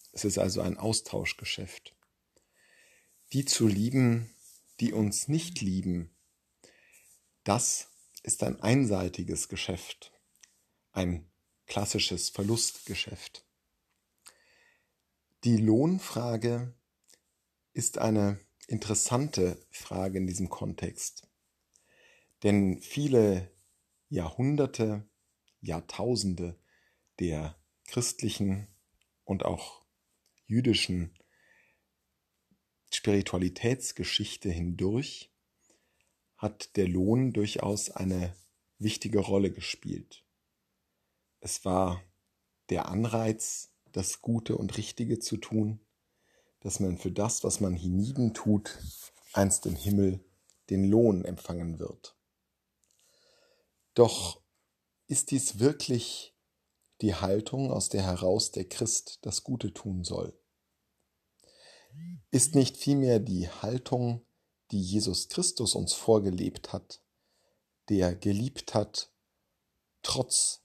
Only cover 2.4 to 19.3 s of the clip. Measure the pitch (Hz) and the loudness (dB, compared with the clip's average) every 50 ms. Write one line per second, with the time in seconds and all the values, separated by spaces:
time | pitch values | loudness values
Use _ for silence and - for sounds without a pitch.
2.4 | _ _ _ _ _ _ _ _ _ _ _ _ _ _ _ _ _ - - 135 | _ _ _ _ _ _ _ _ _ _ _ _ _ _ _ _ _ -4 -2 0
3.4 | 139 - - - 120 110 98 98 107 123 135 135 127 120 117 117 113 - - - | 0 2 2 4 4 4 6 4 2 4 4 4 6 6 4 2 0 -4 -12 -20
4.4 | - - - - _ _ _ - 117 120 - 113 107 104 101 - - - 147 165 | -20 -20 -20 -20 _ _ _ -2 -2 0 2 2 2 2 0 -2 -2 -2 -2 -2
5.4 | 170 175 175 - 110 95 92 95 92 92 90 87 82 82 _ _ _ _ _ _ | -2 -4 -6 -4 -2 0 0 0 0 -2 -2 -2 -4 -8 _ _ _ _ _ _
6.4 | _ _ _ _ - - _ _ _ _ - - _ _ - _ _ _ _ _ | _ _ _ _ -20 -20 _ _ _ _ -20 -20 _ _ -20 _ _ _ _ _
7.4 | - 104 101 123 - - - - - - _ _ _ _ _ - - - - - | -2 0 2 2 2 0 -2 -2 -4 -10 _ _ _ _ _ -10 -6 -6 -4 -2
8.4 | - 123 - - - 104 123 139 135 110 101 92 92 87 - - 87 85 85 82 | -2 -2 -2 0 2 4 4 4 4 2 2 0 -2 -2 -6 -6 -6 -6 -6 -6
9.4 | - - 95 90 - - 92 - - - - - - - _ _ _ _ _ _ | -6 -6 -8 -6 -4 -4 -6 -6 -8 -12 -16 -18 -20 -20 _ _ _ _ _ _
10.4 | _ _ _ _ _ _ _ _ _ _ - 101 92 90 87 82 80 - _ _ | _ _ _ _ _ _ _ _ _ _ -4 -2 0 0 -2 -4 -6 -12 _ _
11.4 | _ _ _ _ _ - - 98 101 - - 104 - - 92 87 - - - - | _ _ _ _ _ -6 -4 -4 -2 -2 0 0 0 -2 -2 -4 -4 -4 -4 -2
12.4 | 101 101 117 113 - - - - - - 98 - - - - - - - - - | 0 0 0 0 0 -2 -4 -6 -10 -8 -6 -6 -6 -6 -10 -14 -14 -16 -18 -20
13.4 | - _ _ _ _ _ _ _ _ _ _ _ _ _ _ _ _ - - _ | -20 _ _ _ _ _ _ _ _ _ _ _ _ _ _ _ _ -20 -20 _
14.4 | _ _ _ _ _ _ _ _ _ _ _ _ _ _ _ _ _ _ _ _ | _ _ _ _ _ _ _ _ _ _ _ _ _ _ _ _ _ _ _ _
15.4 | - 120 117 107 110 107 107 120 143 165 185 190 - - - 117 120 120 117 110 | 2 4 4 6 6 6 6 6 6 4 2 0 -2 -6 -6 -4 -4 -2 -2 -2
16.4 | 110 117 120 120 123 123 123 _ _ _ _ _ _ _ - _ _ _ _ _ | -2 -2 -2 -2 -4 -8 -12 _ _ _ _ _ _ _ -20 _ _ _ _ _
17.4 | _ _ _ _ _ _ - - 123 - - - - 110 110 107 101 101 101 95 | _ _ _ _ _ _ -6 -4 -2 -2 0 0 2 4 4 4 4 2 0 -2
18.4 | - _ _ _ - - 117 107 - - 107 - - - 123 123 143 151 | -6 _ _ _ -8 -6 -6 -4 -2 0 0 0 2 2 2 0 0 0